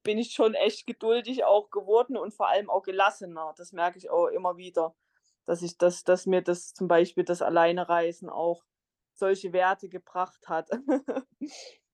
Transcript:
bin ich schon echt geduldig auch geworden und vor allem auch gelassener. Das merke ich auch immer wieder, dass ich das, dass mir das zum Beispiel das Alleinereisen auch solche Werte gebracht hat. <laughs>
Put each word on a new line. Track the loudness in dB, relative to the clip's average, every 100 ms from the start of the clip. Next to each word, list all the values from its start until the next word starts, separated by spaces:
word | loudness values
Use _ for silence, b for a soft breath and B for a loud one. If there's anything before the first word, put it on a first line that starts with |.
bin | -4 -2
ich | -4
schon | 2 2
echt | 4 0 -2 -10
geduldig | -4 0 0 0 -2
auch | 4 4 2
geworden | -8 2 2 2 -4
und | -8
vor | -4 0
allem | 0 0
auch | -4
gelassener. | -2 0 0 0 -12 -12 -12 -14
Das | -16
merke | -4 -4 -4
ich | -2
auch | 0 0
immer | 2 0 0
wieder, | -4 -2 -2 -6 _ _ _ _ -6
dass | -4
ich | -4 2
das, | 2 2 2
dass | 2 2
mir | 0
das | 0 -4 -8
zum | -8 2
Beispiel | 4 4 0 -2
das | -2
Alleinereisen | 0 4 2 2 0 0 0 -4 -12
auch | -4 -4 -4 _ _ _ _ _
solche | _ -2 -2 -2
Werte | 0 2 0 -8
gebracht | -16 -10 -6 -6 _ -6
hat. | -6 -4
<laughs> | -6 -2 -2 -2 -8 -10 _ -16 B B B _